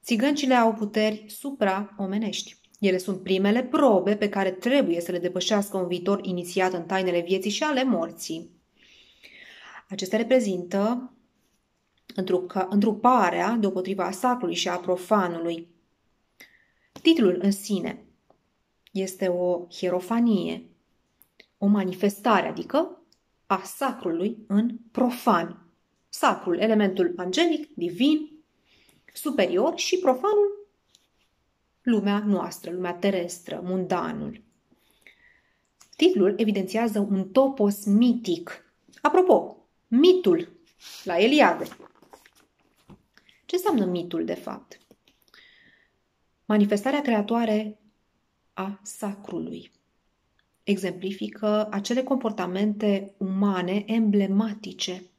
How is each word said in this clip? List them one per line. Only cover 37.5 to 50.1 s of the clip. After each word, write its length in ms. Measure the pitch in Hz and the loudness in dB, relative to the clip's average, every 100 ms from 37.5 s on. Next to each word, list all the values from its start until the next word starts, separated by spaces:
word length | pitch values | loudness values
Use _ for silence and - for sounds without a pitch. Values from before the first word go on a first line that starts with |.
| 269 202 202 208 | 2 0 0 2
mitic. 880 | 202 247 - - 165 - - _ _ _ _ | 4 4 2 -2 -6 -6 -18 _ _ _ _
Apropo, 560 | 294 359 370 196 - - _ _ _ | 2 4 6 4 2 -16 _ _ _
mitul 640 | 233 349 370 196 165 - _ _ _ - - | 4 6 6 4 2 0 _ _ _ -20 -14
la 140 | - 175 | -4 2
Eliade. 480 | 226 294 202 160 - - - _ _ - _ _ _ _ _ _ _ - _ _ _ _ - | 4 6 6 4 -8 -14 -20 _ _ -20 _ _ _ _ _ _ _ -20 _ _ _ _ -6
Ce 100 | 359 | -2
înseamnă 300 | 392 277 185 | 0 2 0
mitul, 400 | 180 175 165 165 | -2 -4 -4 -4
de 80 | |
fapt? 460 | - - - _ - _ _ _ _ _ - _ _ _ _ _ _ _ _ _ _ - | -6 -8 -14 _ -20 _ _ _ _ _ -20 _ _ _ _ _ _ _ _ _ _ 0
Manifestarea 560 | 214 202 208 254 285 | 2 4 2 0 -2
creatoare 800 | 285 220 208 233 226 214 214 - _ _ _ _ _ _ _ | 0 0 0 0 0 0 -2 -12 _ _ _ _ _ _ _
a 260 | - 190 202 | -10 -10 -10
sacrului. 880 | - - 208 196 - 170 160 - - _ _ _ _ | -16 -10 -10 -10 -10 -10 -10 -12 -16 _ _ _ _